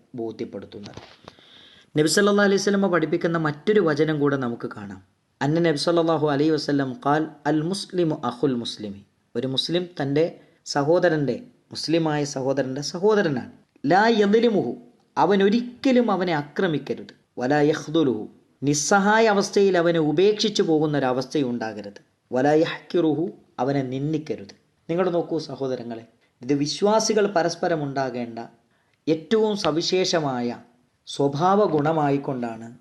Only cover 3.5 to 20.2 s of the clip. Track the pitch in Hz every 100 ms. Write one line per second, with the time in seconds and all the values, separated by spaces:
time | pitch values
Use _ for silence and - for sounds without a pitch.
3.5 | 147 - 214 160 143 156 151 143 135 123
4.5 | 117 113 110 101 92 - _ _ - 139
5.5 | 160 170 143 175 170 165 156 151 139 156
6.5 | 151 - 143 135 123 139 151 156 - 147
7.5 | 156 165 196 - 180 165 147 120 - 147
8.5 | 120 113 - 104 98 - _ _ 120 131
9.5 | 131 - 170 175 - 139 143 165 - -
10.5 | _ - 147 143 175 175 156 135 110 -
11.5 | _ _ 113 - 165 160 147 143 139 131
12.5 | 135 131 131 147 175 208 208 175 127 101
13.5 | - _ _ 139 180 226 214 202 220 233
14.5 | 190 120 - - _ _ - 165 202 196
15.5 | 240 - - 277 247 220 185 180 151 143
16.5 | - 190 147 - 107 101 - _ - 127
17.5 | 147 147 160 - 165 139 107 98 - _
18.5 | _ 139 147 - 202 202 220 226 202 185
19.5 | 202 196 180 170 170 151 156